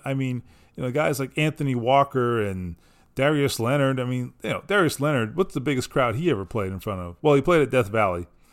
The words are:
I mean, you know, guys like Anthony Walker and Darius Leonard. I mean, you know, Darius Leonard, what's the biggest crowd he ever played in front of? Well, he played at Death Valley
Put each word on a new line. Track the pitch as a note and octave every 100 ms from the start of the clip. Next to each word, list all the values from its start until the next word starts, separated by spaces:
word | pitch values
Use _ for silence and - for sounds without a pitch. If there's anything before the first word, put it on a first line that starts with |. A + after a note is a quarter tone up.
| -
I |
mean, | C3+ C3 B2 - - _ -
you |
know, | B2+
guys | B2+ D#3+ C#3
like | C3+ -
Anthony | D3+ C#3 C#3+ B2
Walker | A#2 C#3 C#3 C3+ A#2+ A#2
and | G2+ F#2 F2+ E2+ _ _ _ -
Darius | C#3 D3+ C#3 -
Leonard. | A2+ C#3+ C3+ C3
I | B2
mean, | B2+ B2 -
you | -
know, | - -
Darius | G3+ E3 -
Leonard, | C#3+ C#3+ A2 D#3
what's | F#3+
the | -
biggest | B2+ C3+ -
crowd | - B2 A2+
he | E3+
ever | A2+ F#2+
played | A#2 F#2+
in | F#2+
front | A2 F#2+
of? | F2 F2
Well, | D3+ C#3+
he |
played | C3+ E3+
at | C3+
Death | C3 G#2
Valley | A2 G2+ F2 E2+ _ _